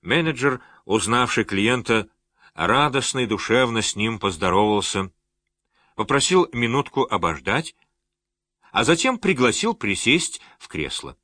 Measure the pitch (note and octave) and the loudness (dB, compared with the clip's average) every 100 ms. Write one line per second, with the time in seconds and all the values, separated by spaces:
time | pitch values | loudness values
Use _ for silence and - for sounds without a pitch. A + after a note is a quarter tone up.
0 | - C#3 D#3+ C3 C#3 B2+ - - - G#2+ | 0 -2 0 -2 -2 -2 -10 -20 -4 -2
1 | G2+ A#2+ B2 - G#2+ G2 G#2 B2 - A2+ | 0 0 2 0 -2 0 0 0 0 -2
2 | G2+ _ _ _ - - E2+ A#2+ D3 C3+ | -2 _ _ _ -20 -4 0 2 2 0
3 | B2 C3+ A#2+ G#2 - A#2 B2+ A2+ G#2 - | -2 -4 -2 -2 2 2 2 0 -2 -2
4 | A2 A2 G2 E2 F#2+ F2+ G#2+ G#2 F#2+ G2+ | -4 -2 -4 -2 0 2 4 2 0 -4
5 | F#2+ _ _ _ _ _ _ _ _ - | -4 _ _ _ _ _ _ _ _ -8
6 | A2+ C#3 - F#3 F3 A#2+ A#2 B2+ C#3+ - | 0 0 4 4 2 0 0 0 -2 -2
7 | C3 G#2 E2+ D2+ - A#2 D#3+ - _ _ | -2 0 -2 -4 -2 -4 -4 -14 _ _
8 | _ _ _ _ _ _ _ - A2+ E3 | _ _ _ _ _ _ _ 0 2 2
9 | C4 B3+ - C#3+ B2 A2 A3+ A3+ G#2 G2 | 2 0 0 2 2 2 -2 -2 -4 -2
10 | - D3+ - - - _ - - C#2+ - | 2 2 0 -10 -20 _ -14 -8 -8 -8
11 | C#2 - | -12 -18